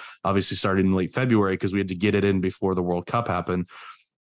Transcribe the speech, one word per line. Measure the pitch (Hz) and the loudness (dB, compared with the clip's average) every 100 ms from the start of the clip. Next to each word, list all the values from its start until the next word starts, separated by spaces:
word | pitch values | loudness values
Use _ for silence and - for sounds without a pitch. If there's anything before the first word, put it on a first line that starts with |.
| - - | -18 -8
obviously | 95 98 92 - | -2 2 2 2
started | 104 95 92 | 2 2 2
in | |
late | 95 87 | 2 0
February | - 127 113 98 95 | -2 2 4 4 0
'cause | 101 | -2
we | 98 | -2
had | 98 | -4
to | 90 | -2
get | 104 101 | 0 2
it | |
in | 98 98 | 2 2
before | 92 - 95 92 | 0 -2 -2 0
the | |
World | 87 87 - | -2 -2 -2
Cup | 120 - | -4 -2
happened. | 90 87 90 87 - - - _ _ | -4 -2 -4 -4 -10 -20 -20 _ _